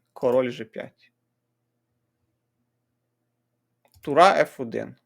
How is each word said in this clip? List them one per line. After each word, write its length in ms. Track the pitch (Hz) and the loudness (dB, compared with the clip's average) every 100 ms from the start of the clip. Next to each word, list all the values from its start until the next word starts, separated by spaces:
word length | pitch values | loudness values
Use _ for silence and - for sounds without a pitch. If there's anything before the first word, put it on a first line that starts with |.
| _ | _
король 360 | - 131 123 127 | -6 0 0 -2
Ж 160 | 120 110 | -6 -14
п'ять. 460 | - 131 _ _ _ _ _ _ _ _ _ _ _ _ _ _ _ _ _ _ _ _ _ _ _ _ _ _ _ _ _ _ _ | -16 -18 _ _ _ _ _ _ _ _ _ _ _ _ _ _ _ _ _ _ _ _ _ _ _ _ _ _ _ _ _ _ _
Тура 400 | - 143 185 - | -2 4 6 4
Ф 180 | 151 - | 0 -6
один. 360 | 120 113 110 117 | -10 -10 -10 -14